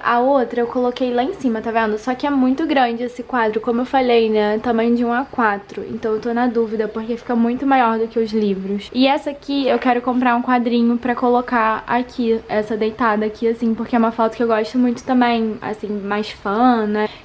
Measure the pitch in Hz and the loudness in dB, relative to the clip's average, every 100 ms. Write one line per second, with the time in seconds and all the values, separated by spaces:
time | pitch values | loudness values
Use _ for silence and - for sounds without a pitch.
0 | - 240 254 285 240 247 233 254 247 247 | 0 2 4 2 2 -2 -2 0 -2 0
1 | 254 240 262 392 254 220 233 226 220 214 | -2 0 -2 -2 -2 -2 -2 0 0 -2
2 | 262 254 285 277 254 269 320 277 240 233 | -4 -2 0 2 2 2 0 2 0 0
3 | 247 - 233 254 226 214 226 233 254 269 | -6 -8 -6 -2 0 0 -2 -2 0 2
4 | 247 233 226 214 208 214 247 233 233 240 | 4 4 4 2 2 0 0 0 2 2
5 | 240 240 269 - 226 202 - - - 226 | 2 -2 -4 0 0 0 -6 -12 -8 -6
6 | 226 214 240 233 247 233 226 214 214 226 | -2 -2 0 0 2 2 0 -2 -6 -8
7 | 220 233 - 233 233 247 277 269 233 226 | -6 -6 -2 2 2 0 2 4 4 2
8 | 226 226 220 220 208 190 190 202 - 247 | -2 -2 0 0 0 0 -2 -6 -4 2
9 | 269 294 294 285 - 277 262 247 262 247 | 2 2 -2 -8 -4 -2 0 0 2 0
10 | 254 247 247 240 247 247 233 240 233 240 | 0 0 2 2 2 0 2 2 2 2
11 | 254 240 247 240 247 247 220 220 - 240 | -2 0 2 2 0 0 0 -2 -2 -2
12 | 247 - 233 226 - 214 214 220 220 220 | -2 -2 0 0 0 -4 -2 -2 -2 0
13 | 240 214 214 214 226 226 233 220 226 240 | 0 2 -2 -2 -2 0 -2 -2 0 2
14 | 226 226 226 220 233 220 220 254 247 240 | 2 2 0 0 0 0 0 2 2 0
15 | - 254 240 233 220 208 - 214 202 208 | 0 2 4 2 0 -4 -8 -8 -6 -6
16 | 196 208 214 - 208 208 254 233 214 208 | -4 -4 -4 -6 -4 2 4 4 0 0
17 | 214 - | -2 -6